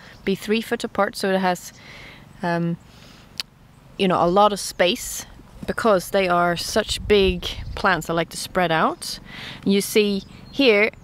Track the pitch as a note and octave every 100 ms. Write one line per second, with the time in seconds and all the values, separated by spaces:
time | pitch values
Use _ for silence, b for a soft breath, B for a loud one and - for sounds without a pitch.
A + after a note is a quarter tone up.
0 | B B - F#3+ - A3+ - A#3 A#3 -
1 | G3 - G3 F#3+ F#3+ F3+ - B B B
2 | B B B - F3 E3+ E3+ E3+ B B
3 | B B B - - _ - - - -
4 | F#3+ E3 F3 G3 G#3 G3 - - F3+ A#3+
5 | - - - - - - - - A#3 F3+
6 | - G3 F#3 F3 F3 E3+ - A3+ - -
7 | F#3 G#3 F#3+ F3+ - - - - G3+ E3
8 | E3+ E3+ E3 - - F#3 E3+ D#3+ A3+ F4
9 | - - B B B B - G3+ - A3
10 | G#3 G3 - B B - C4 G#3 A3 -